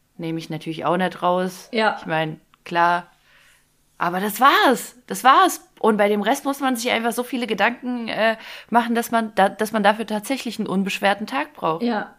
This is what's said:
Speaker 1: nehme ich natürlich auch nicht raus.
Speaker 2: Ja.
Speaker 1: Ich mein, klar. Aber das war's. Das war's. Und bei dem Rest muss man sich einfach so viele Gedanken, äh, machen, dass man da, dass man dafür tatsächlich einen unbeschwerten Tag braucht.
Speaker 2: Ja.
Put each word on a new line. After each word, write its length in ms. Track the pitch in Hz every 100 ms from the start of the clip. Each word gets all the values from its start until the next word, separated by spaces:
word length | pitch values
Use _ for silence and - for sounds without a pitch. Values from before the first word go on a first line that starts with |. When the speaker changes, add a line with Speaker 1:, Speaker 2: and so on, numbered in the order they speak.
| _ -
Speaker 1:
nehme 220 | 165 165
ich 100 | 160
natürlich 380 | 156 165 160 143
auch 100 | 180
nicht 260 | 180 -
raus. 460 | 175 180 185 - -
Speaker 2:
Ja. 240 | 226 214 -
Speaker 1:
Ich 60 | 175
mein, 340 | 160 156 156 _ _
klar. 440 | - 170 170 175 175 _ _ _ _ _ _ _ _ -
Aber 220 | 175 180
das 200 | 208 196
war's. 560 | 269 381 339 240 - - -
Das 160 | 190
war's. 460 | 254 320 359 - _ -
Und 200 | 220 214
bei 100 | 208
dem 140 | 208
Rest 240 | 202 277 277
muss 140 | 277
man 140 | 262 233
sich 140 | 233
einfach 220 | 214 233
so 100 | 226
viele 240 | 247 247 240
Gedanken, 640 | 196 214 247 247 247 226
äh, 280 | 185 220 220 - - -
machen, 240 | 233 233
dass 160 | 226 226
man 240 | 226 220
da, 160 | - 196
dass 220 | 196 214
man 100 | 226
dafür 240 | 202 214 214
tatsächlich 520 | 214 - 269 240 -
einen 100 | 202
unbeschwerten 580 | 185 196 - 202 202 214
Tag 260 | 269 302
braucht. 300 | - 170 160
Speaker 2:
Ja. 320 | 240 214 -